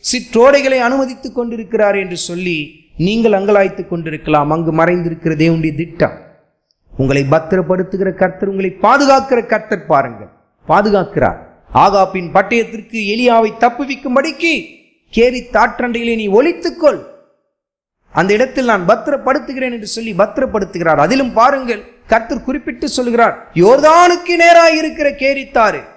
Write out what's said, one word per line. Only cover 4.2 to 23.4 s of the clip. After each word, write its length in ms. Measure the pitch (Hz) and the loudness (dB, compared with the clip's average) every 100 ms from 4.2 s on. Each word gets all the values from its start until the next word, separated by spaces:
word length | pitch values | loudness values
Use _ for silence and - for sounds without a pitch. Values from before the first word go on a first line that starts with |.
| - 151 147 | 0 0 2
அங்கு 220 | 160 165 | 0 -2
மறைந்திருக்கிற 600 | 160 165 175 170 165 160 | 0 2 2 -2 -4 -4
தேவனுடைய 400 | 156 160 165 160 | 0 2 2 -2
திட்டம். 420 | 143 170 - 139 - - _ _ _ _ _ _ | -4 -8 -2 -4 -4 -20 _ _ _ _ _ _
உங்களை 280 | - 135 139 | -4 -2 0
பத்திரப்படுத்துகிற 840 | 135 160 160 185 165 185 185 180 190 | 0 0 0 -4 -2 -4 -4 -4 -4
கர்த்தர், 380 | 185 185 180 196 | -2 -4 -2 -6
உங்களை 200 | 196 190 185 | -4 -6 0
பாதுகாக்கிற 640 | 208 277 277 269 262 240 | 2 2 4 2 2 -2
கர்த்தர் 420 | - 214 214 196 156 | 0 -4 -4 -8 0
பாருங்கள், 420 | 151 127 110 101 _ _ _ - | 0 0 -8 -20 _ _ _ -2
பாதுகாக்கிறார். 720 | 165 208 202 175 - 120 82 - _ _ | 0 2 0 -2 -2 -2 -2 -16 _ _
ஆகாப்பின் 540 | 120 175 196 190 190 170 | 2 4 4 0 -2 -2
பட்டயத்திற்கு 680 | 180 202 233 220 220 - 226 202 | 0 0 -2 -4 -8 -12 -8 -4
எலியாவை 420 | 220 247 226 220 214 | 0 2 4 2 0
தப்புவிக்கும்படிக்கு 960 | 240 247 277 269 - 254 320 302 339 285 - - _ _ _ | -2 0 -8 -8 -2 -2 -2 -4 -2 -2 -6 -20 _ _ _
கேரித்தாற்றண்டையிலே 1000 | - 240 254 240 214 226 214 240 240 233 226 | 0 0 0 -2 0 0 0 -6 -4 -4 -4
நீ 100 | 208 | 0
ஒளித்துக்கொள், 680 | 196 294 349 349 - 311 190 - - _ _ _ _ _ _ _ _ _ | 2 2 -2 -8 0 0 0 -10 -20 _ _ _ _ _ _ _ _ _
அந்த 160 | 151 185 | -2 0
இடத்தில் 380 | 208 254 269 247 | 0 0 -2 -2
நான் 140 | 208 170 | 0 2
பத்திரப்படுத்துகிறேன் 880 | - - 277 220 269 - 269 254 | 0 0 -4 -2 -2 -4 -8 -8
என்று 140 | 240 208 | -8 -10
சொல்லி 240 | - 226 | -10 -8
பத்திரப்படுத்துகிறார். 880 | 185 202 - 262 185 185 170 165 147 | -2 -2 0 -4 -4 -6 -4 0 2
அதிலும் 320 | 156 262 262 | 2 2 0
பாருங்கள், 500 | 214 240 277 254 214 - _ - | 2 2 2 -4 -8 -10 _ -2
கர்த்தர் 380 | 220 226 269 | -2 0 -8
குறிப்பிட்டு 440 | - 277 - 247 294 | -6 -6 -6 -8 -6
சொல்கிறார், 460 | - 247 233 226 - | -4 -2 2 0 0